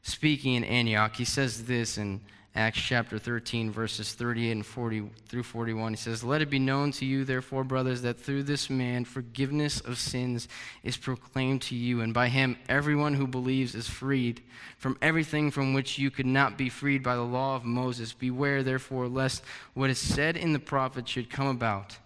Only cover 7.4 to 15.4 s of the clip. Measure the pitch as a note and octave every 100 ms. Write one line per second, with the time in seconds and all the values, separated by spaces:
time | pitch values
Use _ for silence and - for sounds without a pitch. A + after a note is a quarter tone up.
7.4 | B2+ C3+ C3 C3 C3 B2 B2 A#2+ - C#3
8.4 | C#3 C#3+ - C3+ B2 B2 A#2+ C3+ A#2+ A#2
9.4 | C3+ D3 D3 - - B2 - B2 B2 A#2+
10.4 | - - - - A#2 B2 - B2 - C3
11.4 | C3 C3+ - B2 A#2+ A#2+ A2+ A#2 B2 C3
12.4 | C3 - - C3+ D3 D3 D3 C#3 C3+ B2+
13.4 | B2+ C3 B2+ A2 A2+ - C3+ C3+ A#2+ A#2
14.4 | - - - - C3+ B2+ D3+ D#3+ D3+ D3+